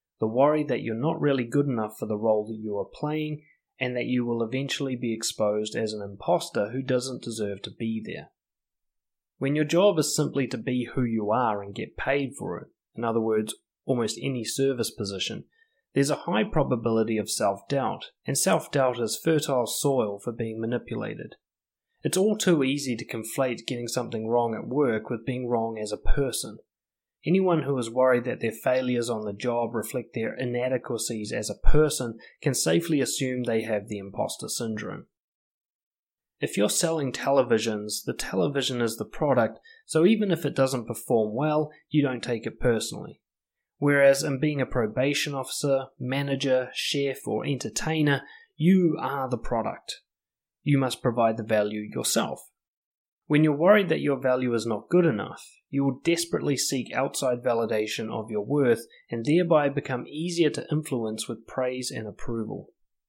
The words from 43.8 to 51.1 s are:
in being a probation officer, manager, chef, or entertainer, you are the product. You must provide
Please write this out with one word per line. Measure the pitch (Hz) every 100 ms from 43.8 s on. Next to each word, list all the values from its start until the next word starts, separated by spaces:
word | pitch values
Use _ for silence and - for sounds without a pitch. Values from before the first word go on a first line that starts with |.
| 147 143 139 139
in | 151 131
being | 151 143
a | 127
probation | 127 107 120 139 143 147
officer, | 139 127 - 143 135 135 -
manager, | 127 139 139 135 139 127 123
chef, | - - 143 139 127 113
or | 107 143
entertainer, | 131 113 - 165 160 147 139 - - _ -
you | 165 190 170 -
are | 127 139 127
the | 120
product. | - 117 107 - - - _ _ _ _ _ _
You | 147 139
must | 131 -
provide | 131